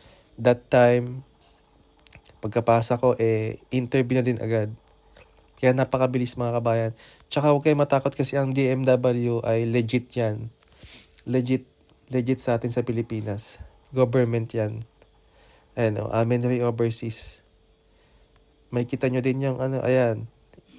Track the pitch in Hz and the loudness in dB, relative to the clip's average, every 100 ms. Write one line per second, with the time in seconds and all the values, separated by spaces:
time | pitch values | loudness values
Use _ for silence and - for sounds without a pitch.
0 | - - _ - 117 120 - 131 120 123 | -20 -20 _ 0 2 2 2 4 6 4
1 | 123 131 - _ _ _ _ _ _ _ | 0 -10 -16 _ _ _ _ _ _ _
2 | _ - - - 110 117 113 117 113 120 | _ -20 -20 -12 -4 -2 2 2 2 0
3 | 127 120 113 110 110 - - 127 120 135 | 2 2 2 0 -2 -8 -4 -4 0 0
4 | 123 127 123 113 110 110 107 113 _ _ | 2 0 0 -2 -2 -2 -2 -8 _ _
5 | _ - - _ _ _ 131 127 127 131 | _ -20 -20 _ _ _ 2 2 2 2
6 | 127 127 123 127 120 120 117 113 113 113 | 0 0 -4 -4 -2 0 0 0 -2 -6
7 | - - _ 151 147 143 147 147 143 139 | -18 -20 _ 0 4 4 4 2 4 2
8 | 139 - 135 139 135 131 131 131 131 127 | 0 -2 -2 0 0 0 2 2 4 4
9 | 127 120 120 117 - 113 117 120 113 127 | 2 0 0 -2 0 0 0 0 0 -2
10 | 120 127 113 107 113 - _ - - - | -4 -4 -2 -4 -10 -16 _ -20 -20 -20
11 | - - - 127 123 131 - _ _ _ | -20 -16 -2 -2 0 -2 -4 _ _ _
12 | _ 127 120 131 - 117 120 120 120 117 | _ -4 0 -2 0 -2 -2 -4 -2 -4
13 | 113 110 107 101 - - - _ _ 131 | -4 -6 -6 -8 -10 -18 -20 _ _ 0
14 | 120 127 120 117 113 117 107 110 113 _ | 2 2 0 0 -4 -4 -4 -6 -14 _
15 | _ _ _ _ - _ _ - 113 104 | _ _ _ _ -20 _ _ -2 -2 -2
16 | 107 113 117 123 123 123 120 117 117 113 | -2 0 0 0 0 0 0 0 -2 -2
17 | 117 - - - _ _ _ _ _ _ | -8 -10 -12 -18 _ _ _ _ _ _
18 | _ _ _ _ _ _ _ 123 123 131 | _ _ _ _ _ _ _ -4 -4 -2
19 | 131 127 131 131 135 127 131 135 - 131 | -2 0 0 0 -2 -2 -4 -2 0 2
20 | 120 107 113 - _ - _ | 2 0 -8 -18 _ -20 _